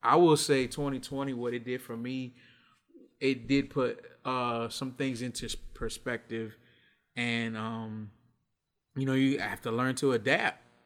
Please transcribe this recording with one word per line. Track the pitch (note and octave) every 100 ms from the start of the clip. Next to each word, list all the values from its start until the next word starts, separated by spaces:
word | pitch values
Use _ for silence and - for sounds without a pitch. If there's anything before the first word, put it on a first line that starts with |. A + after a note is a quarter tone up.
I | A2+ D3
will | F3 D3+
say | - C#3 B2+
twenty | - C#3+ C3+
twenty, | - C3+ C#3
what | B2 A#2+ A#2+
it | A#2
did | B2
for | - A2+
me, | A#2+ C3 B2+ B2 - _ _ _ _ - - _
it | C3+ C3 A#2
did | C#3 C#3
put, | C#3+ B2 A#2 - -
uh, | C3 B2+ B2 A#2 A#2
some | - C3+
things | B2 C3+ A#2+
into | B2 A#2 A#2
s-, | -
perspective. | - - A2+ - - A#2 - A2+ A2 - _ _ _ _ _ -
And, | A#2+ A#2 A2+ A2
um, | A2+ A2+ A2 A2 G#2+ - _ _ _ _ _ _ _ C3+
you | C3+
know, |
you | C3 C3+ C#3
have | G2+ G2+
to | A#2+
learn | A#2 B2+ C3
to | C#3
adapt. | A#2+ G#2 D#3 - - _ _